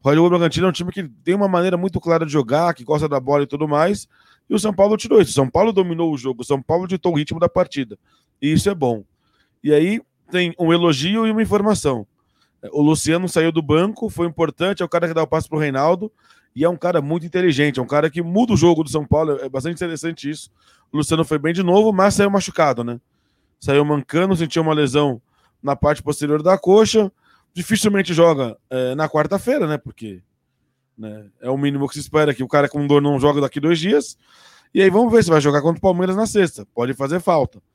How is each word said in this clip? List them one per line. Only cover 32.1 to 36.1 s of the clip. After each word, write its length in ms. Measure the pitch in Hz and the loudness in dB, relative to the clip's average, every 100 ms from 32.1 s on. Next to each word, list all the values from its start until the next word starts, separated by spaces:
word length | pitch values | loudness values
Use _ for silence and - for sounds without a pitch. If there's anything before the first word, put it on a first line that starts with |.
| 156 151 | 0 2
que 100 | 131 | 0
o 40 | 131 | 0
cara 220 | 143 147 | 0 0
com 160 | 147 | -2
dor 160 | 143 143 | 2 2
não 180 | 143 139 | 4 2
joga 220 | 143 143 | 2 2
daqui 180 | 139 151 | -2 -2
dois 200 | 151 170 | 0 0
dias, 380 | 156 143 - - _ _ - _ _ | 2 0 0 -16 _ _ -20 _ _
e 80 | - | 2
aí 80 | 190 | 4
vamos 220 | 196 240 | 4 4
ver 120 | 226 | 4
se 60 | 170 | 6
vai 120 | 156 | 4
jogar 200 | 143 143 | 4 2
contra 160 | 151 160 | 0 0
o 40 | |
Palmeiras 340 | 196 175 185 | 0 2 0